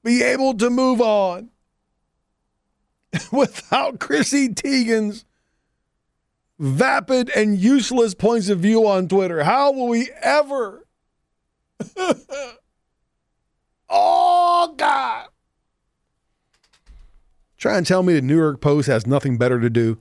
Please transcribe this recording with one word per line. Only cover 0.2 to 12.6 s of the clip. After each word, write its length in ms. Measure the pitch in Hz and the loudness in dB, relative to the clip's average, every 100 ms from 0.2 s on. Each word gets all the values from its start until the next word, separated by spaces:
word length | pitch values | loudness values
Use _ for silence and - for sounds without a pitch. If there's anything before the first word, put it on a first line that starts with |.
able 320 | 247 262 269 | 2 2 0
to 160 | 220 240 | 0 0
move 300 | 240 262 240 | 2 0 2
on 500 | 226 208 190 180 226 _ _ _ _ _ _ _ _ _ _ _ _ _ _ _ _ | 2 2 0 -4 -14 _ _ _ _ _ _ _ _ _ _ _ _ _ _ _ _
<laughs> 180 | 170 - | -12 -4
without 680 | 269 262 - - 247 - 240 | 0 0 -2 -4 -2 -2 -8
Chrissy 480 | - 294 - 285 262 | -4 -2 0 0 0
Teigen's 760 | 196 277 269 226 220 208 208 _ _ _ _ _ _ _ _ _ _ _ _ _ _ | -2 -2 0 0 0 -2 -8 _ _ _ _ _ _ _ _ _ _ _ _ _ _
vapid 720 | 139 139 262 277 185 254 247 | -4 0 0 0 0 -2 0
and 260 | 196 214 202 | 0 0 2
useless 580 | 208 269 214 254 226 | 2 2 0 0 -2
points 340 | 180 208 233 190 | 0 -2 0 -2
of 100 | 190 | 0
view 260 | 190 226 214 | 2 2 2
on 180 | 190 180 | 0 0
Twitter? 380 | 190 185 165 | -2 0 -2
How 260 | 147 247 285 | 0 2 2
will 160 | 269 247 | 0 -2
we 240 | 233 254 - | -2 -4 -4
ever? 640 | 233 294 285 277 214 226 _ _ _ _ _ _ _ _ _ _ - - | 0 0 0 -4 -6 -10 _ _ _ _ _ _ _ _ _ _ -16 -6
<laughs> 80 | 370 - _ 277 254 226 | -4 -4 _ -14 -14 -18